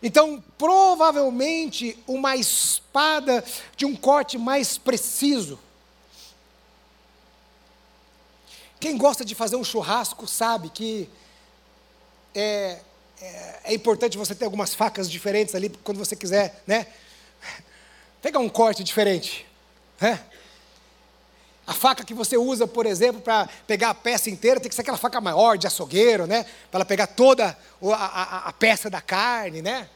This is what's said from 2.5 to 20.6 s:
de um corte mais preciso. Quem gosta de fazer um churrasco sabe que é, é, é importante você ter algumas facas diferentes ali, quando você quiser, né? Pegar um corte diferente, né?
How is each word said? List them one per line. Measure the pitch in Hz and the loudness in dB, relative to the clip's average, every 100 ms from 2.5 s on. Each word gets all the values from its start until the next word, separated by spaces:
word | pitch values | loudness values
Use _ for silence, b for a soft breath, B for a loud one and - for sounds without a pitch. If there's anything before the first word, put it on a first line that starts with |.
| - - - _ 277 302 311 277 247 - B B - | -2 -2 -4 _ 0 2 0 0 -2 -2 B B -6
de | 277 | -4
um | |
corte | 262 247 285 277 262 | 0 4 4 2 -4
mais | 233 277 247 - | -2 -2 -2 -4
preciso. | - 247 - - 285 277 170 139 _ _ _ _ _ _ - _ _ _ _ _ _ _ _ _ _ _ _ _ _ _ _ _ _ _ _ _ _ B B _ | -2 -2 -2 -2 0 0 -2 -12 _ _ _ _ _ _ -20 _ _ _ _ _ _ _ _ _ _ _ _ _ _ _ _ _ _ _ _ _ _ B B _
Quem | 311 285 | -6 2
gosta | 277 - | 2 2
de | 226 | -6
fazer | 214 226 | -6 -4
um | 240 | -4
churrasco | 226 226 160 220 220 - 220 | -4 -4 -2 -2 -4 -8 -8
sabe | - 226 226 160 | -2 -2 -2 -6
que | - 220 220 180 b b b b _ _ _ _ _ _ _ _ | -10 -8 -8 -10 b b b b _ _ _ _ _ _ _ _
é, | 202 208 208 196 175 - _ _ _ | -6 -4 -4 -6 -8 -18 _ _ _
é, | 185 175 175 - - | -20 -18 -18 -16 -6
é | |
importante | 220 233 220 240 190 | -2 0 2 0 -2
você | 208 | -8
ter | 208 | -6
algumas | 226 196 190 | -6 -4 -4
facas | - 214 208 185 | 0 -2 -2 -8
diferentes | 170 202 202 208 | -6 -2 0 0
ali, | 190 202 202 | -2 -6 -8
quando | - 196 | -10 -8
você | 208 - | -6 -8
quiser, | 185 196 196 - - | -2 0 0 -4 -2
né? | 214 208 B B B B _ B B B B B B B _ | -2 -2 B B B B _ B B B B B B B _
Pegar | 294 302 | -4 0
um | 233 | -2
corte | - 226 208 | 2 2 2
diferente, | 185 - 208 180 - - - _ _ _ _ _ | -4 0 2 2 -4 -12 -16 _ _ _ _ _
né? | 208 208 - b b b | -2 -2 -8 b b b